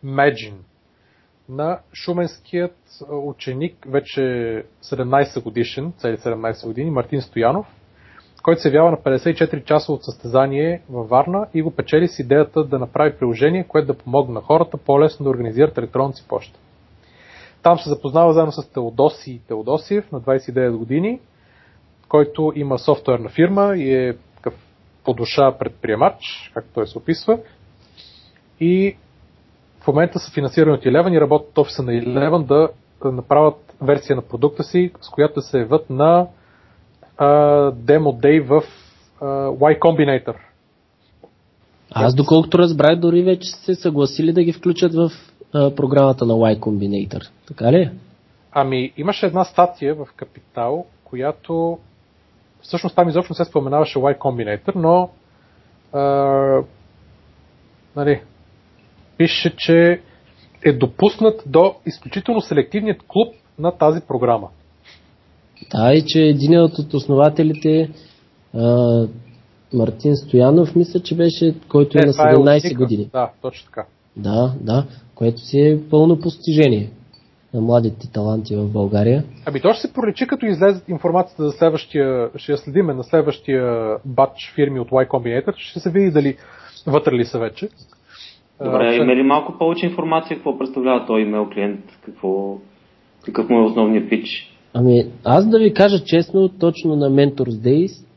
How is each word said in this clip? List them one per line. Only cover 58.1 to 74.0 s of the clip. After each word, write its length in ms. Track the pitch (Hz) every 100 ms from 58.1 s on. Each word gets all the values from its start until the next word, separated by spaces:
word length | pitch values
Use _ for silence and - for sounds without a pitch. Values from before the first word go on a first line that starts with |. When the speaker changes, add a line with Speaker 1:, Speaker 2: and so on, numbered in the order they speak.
| 143 - _ _ _ _ _ _ _ _ _
Speaker 1:
пише, 380 | 165 - 175 -
че 440 | - 165 170 175 _ _ _ _ _ _ -
е 80 |
допуснат 680 | 131 127 - 202 - 220 214 143
до 300 | 147 190 196 -
изключително 560 | - - - 190 226
селективният 600 | - 156 - 208 214 196 _
клуб 260 | 190 226 - _ -
на 120 | 160
тази 300 | 170 151 160
програма. 460 | - 127 120 117 95 _ _ _ _ - _ _ _ _ _ _ -
Speaker 2:
Да, 220 | 107 113
и 100 | 151 156
че 140 | 160
единият 580 | 156 147 139 170 165 165
от 140 | 147
основателите, 960 | 143 131 139 151 147 156 156 160 156 156 - - _ _ _ _
а, 520 | 117 117 120 120 117 113 - - - _ _ _
Мартин 420 | 123 113 - 151 139
Стоянов, 600 | - 123 127 156 160 175
мисля, 240 | 175 180
че 160 | 180 165
беше, 400 | 170 165 165 160 -
който 280 | 147 143 147
е 40 |
Speaker 1:
Не, 60 | 143
Speaker 2:
на 40 |
Speaker 1:
това 160 | 135 151
е 40 |
Speaker 2:
седемнайсет 400 | 139 139 147 180
Speaker 1:
от 60 | 127
Ника. 60 |
Speaker 2:
години. 260 | 123 107 104
Speaker 1:
Да, 180 | 131 117 _
точно 240 | 131 - -
така. 200 | - - _